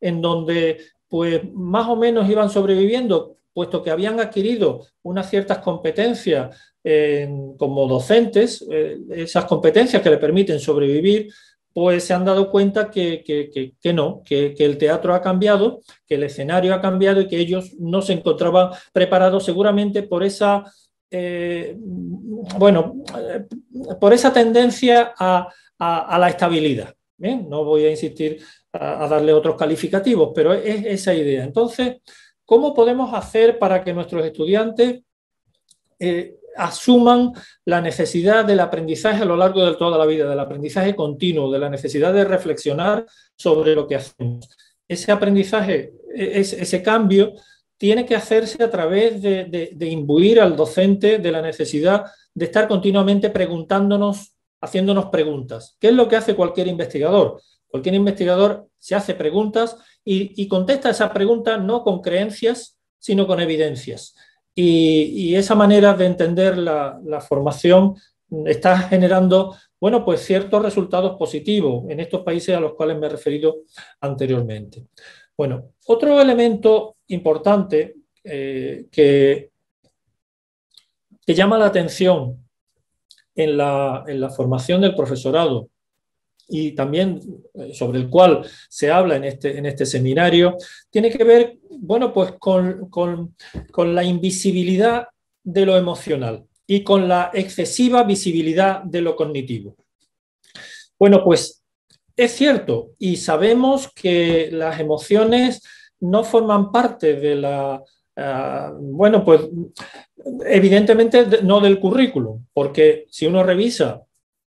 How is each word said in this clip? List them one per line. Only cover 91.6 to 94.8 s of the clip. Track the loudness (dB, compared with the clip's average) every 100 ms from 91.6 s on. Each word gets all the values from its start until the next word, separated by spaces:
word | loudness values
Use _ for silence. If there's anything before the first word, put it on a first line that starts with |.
| _
bueno, | -16 -4 -2 0
pues | -2 -2
con, | -4 0 0 0 -4 -10
con, | -6 -4 -4 -10 _ -18 -18 -12
con | -4 -2 0
la |
invisibilidad | -2 -2 -4 -2 -2 -2 0 0